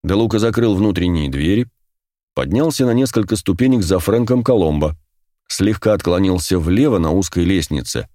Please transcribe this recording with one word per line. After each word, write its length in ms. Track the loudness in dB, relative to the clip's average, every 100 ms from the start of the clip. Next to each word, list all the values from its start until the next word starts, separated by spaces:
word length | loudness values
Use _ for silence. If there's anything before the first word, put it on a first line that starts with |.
Де 100 | 0
Лука 260 | 0 0 0
закрыл 340 | 0 0 0
внутренние 560 | 2 0 0 0 -2 -2
двери, 400 | -2 0 0 -2 _ _ _ _ _ _
поднялся 520 | -8 -2 0 0 0 0
на 60 |
несколько 440 | 2 0 -2 -2 -4
ступенек 480 | -2 0 2 2
за 160 | 0 0
Фрэнком 440 | 0 0 2 0
Коломбо, 540 | 2 2 2 0 -2 -4 _ _ _ _ _
слегка 460 | -2 0 0 0
отклонился 640 | 0 0 0 2 0 0 -2
влево 400 | 0 2 2 2
на 140 | 0
узкой 320 | 0 0 -2
лестнице 680 | 0 0 -2 -6 -4 -8 -10